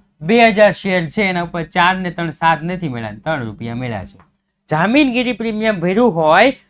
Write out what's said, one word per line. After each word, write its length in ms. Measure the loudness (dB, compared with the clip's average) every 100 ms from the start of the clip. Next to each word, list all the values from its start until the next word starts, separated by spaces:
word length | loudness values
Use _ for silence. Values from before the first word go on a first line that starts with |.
| _ _
બે 300 | 0 4 4
હજાર 200 | 6 4
શેર 360 | 4 -2 -2 -2
છે, 140 | -2
એના 220 | -2 -2
ઉપર 200 | -4 -6
ચાર 340 | -4 0 2 2
ને 140 | -4
ત્રણ 200 | -6 -8
સાત 320 | -2 0 0
નથી 260 | -4 -6 -6
મળ્યા, 220 | -6 -8
ત્રણ 340 | -8 -6 -6 -6
રૂપિયા 300 | -10 -10 -8
મળ્યા 300 | -6 -8 -10
છે. 140 | -18 _ _ _ _ -6
જામીનગીરી 640 | -2 2 2 2 0 -2
પ્રીમિયમ 460 | -4 -4 -2 -2 -2
ભર્યું 340 | 0 2 2
હોય 380 | 2 4 6 4 2 _